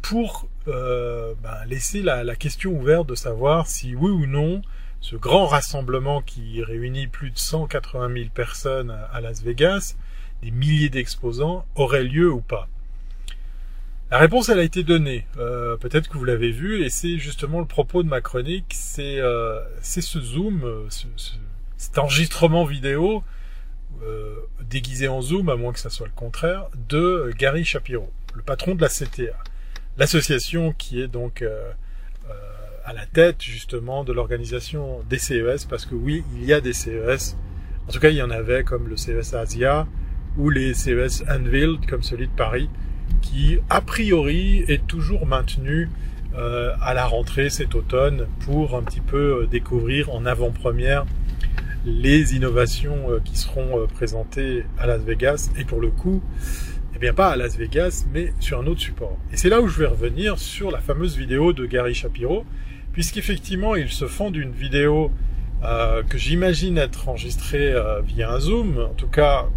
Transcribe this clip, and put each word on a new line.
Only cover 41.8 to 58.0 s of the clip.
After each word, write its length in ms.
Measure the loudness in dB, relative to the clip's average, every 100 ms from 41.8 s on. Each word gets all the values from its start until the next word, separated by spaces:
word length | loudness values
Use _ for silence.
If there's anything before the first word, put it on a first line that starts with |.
| -2
comme 160 | -2
celui 240 | -2 -2 -2
de 60 |
Paris, 360 | 0 0 0 -2 -4 -6 -4 2 2
qui 360 | 2 4 6 6 4
a 100 | 2
priori 840 | 2 -2 4 4 4 2 6 6 6
est 180 | 2 2
toujours 400 | 0 2 2 4
maintenu, 640 | 2 2 0 0 0 0 -4 -6 -6 -6 -4
euh, 380 | -2 0 0 0
à 140 | 0
la 120 | 2 2
rentrée 440 | 2 0 2 0
cet 240 | 2 0
automne 520 | 0 2 4 4 2 -2 -4
pour 360 | 0 2 2 0
un 60 |
petit 180 | -2 -2
peu, 420 | 0 2 2 2
euh, 40 | 2
découvrir 640 | 0 0 0 2 0 0
en 140 | -2 0
avant-première 800 | 2 0 0 0 2 4 4 2 -2 -2 0 0 0 -2 -4 0
les 500 | 2 6 6 6 2
innovations, 760 | 2 4 2 2 0 0 0
euh, 100 | 0
qui 120 | 0 0
seront, 440 | 0 -2 0 0
euh, 60 | 0
présentées 800 | 0 -2 -2 -4 -2 -2 -2 -2 0
à 80 | 2
Las 140 | 2
Vegas, 480 | 2 2 2 2 0 -2
et 80 |
pour 160 | 0 0
le 100 | 2
coup, 320 | 2 2 0 0 -4 -4 -4 -4 -4 -6
eh 40 | -2
bien 160 | 0
pas 160 | 4 4
à 60 | 4
Las 200 | 0 -2
Vegas, 480 | 0 2 2 0